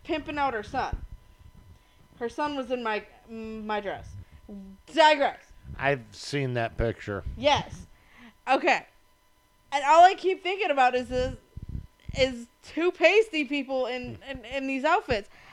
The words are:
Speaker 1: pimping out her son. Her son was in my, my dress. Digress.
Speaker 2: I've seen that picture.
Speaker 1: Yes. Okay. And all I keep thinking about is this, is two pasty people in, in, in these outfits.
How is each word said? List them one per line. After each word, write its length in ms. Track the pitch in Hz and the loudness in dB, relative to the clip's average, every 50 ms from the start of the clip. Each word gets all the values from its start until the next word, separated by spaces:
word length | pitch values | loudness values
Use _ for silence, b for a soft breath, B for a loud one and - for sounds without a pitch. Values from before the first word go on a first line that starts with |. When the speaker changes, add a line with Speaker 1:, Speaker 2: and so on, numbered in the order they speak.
| - | -8
Speaker 1:
pimping 340 | - - 311 285 311 302 294 | -6 -6 -6 -6 -6 -4 -2
out 160 | 277 269 240 | -2 -2 -2
her 80 | 214 214 | -4 -8
son. 340 | - - - - - - - - - - - - - - - - - - - - - - b b b b b b b _ - | -6 -6 -6 -4 -4 -6 -8 -10 -12 -16 -18 -20 -20 -20 -20 -20 -20 -20 -20 -20 -20 -20 b b b b b b b _ -8
Her 100 | 240 233 | -8 -8
son 280 | 233 - 302 294 294 | -4 -4 -4 -4 -4
was 140 | 269 254 226 | -4 -6 -4
in 120 | 262 247 233 | -4 -4 -4
my, 220 | 220 214 208 208 - - - - - | -4 -4 -4 -6 -10 -20 -20 -20 -16
my 520 | 226 220 220 220 220 220 214 214 214 208 | -14 -12 -12 -12 -12 -10 -8 -6 -6 -4
dress. 280 | 202 190 156 107 - - - - b b b b b - 208 202 190 190 196 - - - - | -4 -6 -8 -10 -10 -14 -16 -16 b b b b b -18 -18 -16 -16 -18 -20 -20 -16 -2 4
Digress. 480 | 311 311 311 302 277 277 202 156 - - - - - - - - - | 6 8 8 8 6 4 0 -2 -4 -14 -20 -20 -20 -18 -16 -8 -2
Speaker 2:
I've 260 | 127 139 143 131 113 107 - | 0 2 2 0 -2 -10 -18
seen 420 | - - - - 143 135 131 123 | -18 -10 -6 -4 -2 -2 -2 -2
that 220 | 120 113 113 - | -2 -2 -2 -2
picture. 480 | - 113 117 104 - - - 101 98 - - - | -2 -2 -2 -2 -4 -6 -8 -6 -6 -6 -8 -6
Speaker 1:
Yes. 500 | - 247 294 285 220 170 - - - - - B B B B B B 240 233 B B - 240 | -2 2 2 2 2 0 -4 -12 -18 -18 -20 B B B B B B -20 -20 B B -2 0
Okay. 380 | 262 277 285 339 247 165 - - _ _ _ _ _ _ _ _ _ _ _ _ _ _ _ - - | 2 2 4 2 2 2 0 -8 _ _ _ _ _ _ _ _ _ _ _ _ _ _ _ -6 -4
And 120 | 285 277 | 0 4
all 200 | 277 311 330 349 | 6 8 10 10
I 100 | 370 392 | 10 8
keep 280 | - - 370 370 285 - | 4 0 -2 -2 -2 -2
thinking 280 | 349 392 381 415 339 | -4 -4 -2 0 0
about 240 | 285 277 254 247 247 | 2 4 4 4 2
is 140 | 254 254 240 | 0 -4 -2
this, 280 | 254 254 254 262 254 - _ _ - - - - - - - - _ _ _ - - | -2 -2 -2 -2 -4 -8 _ _ -18 -16 -14 -10 -10 -10 -12 -12 _ _ _ -8 -2
is 300 | 277 262 262 254 233 233 - _ _ - | 0 0 0 0 -4 -12 -16 _ _ -20
two 300 | - - 302 339 359 359 | -10 -4 -2 0 0 2
pasty 520 | - 330 320 381 440 440 - - 311 294 | 4 4 6 6 6 4 2 0 -4 -4
people 420 | 233 285 285 269 254 269 262 254 | -2 -4 -4 -4 -4 -2 -2 -2
in, 320 | 220 247 254 247 247 233 - - 269 | -2 -4 -6 -8 -10 -12 -14 -14 -14
in, 140 | 269 262 214 | -14 -14 -12
in 220 | 226 262 277 269 | -10 -8 -6 -4
these 180 | 269 269 269 254 | -4 -4 0 0
outfits. 440 | 302 339 415 - - 247 202 202 - B B B B | 2 2 2 0 0 -4 -4 -4 -8 B B B B